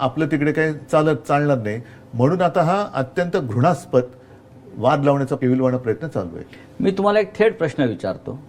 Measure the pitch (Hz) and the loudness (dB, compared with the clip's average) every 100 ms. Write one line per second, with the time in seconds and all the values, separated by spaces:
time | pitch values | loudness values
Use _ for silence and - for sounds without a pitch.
0 | 135 131 156 156 147 156 156 151 - 156 | -4 -2 0 0 0 0 -2 -4 0 2
1 | 156 151 - 147 147 131 107 113 123 - | 2 0 0 0 2 0 -2 -6 -10 -20
2 | - 117 131 180 175 190 165 196 208 139 | -10 0 2 2 2 2 2 0 -2 -4
3 | - - 175 196 127 117 160 160 - 127 | -4 -2 -2 -2 -2 2 2 2 2 0
4 | - - - - - - - - 117 147 | 0 -8 -20 -20 -20 -20 -18 -2 2 2
5 | 143 139 135 139 127 127 127 123 123 107 | 2 2 0 0 2 2 2 0 -2 -4
6 | 156 110 87 82 - - - - 196 190 | -4 -6 -8 -10 -16 -20 -18 -4 -2 0
7 | 202 208 202 - 220 - 160 - 123 95 | 2 2 0 2 2 2 -4 0 -2 -2
8 | 95 - 107 107 | -6 -6 -10 -12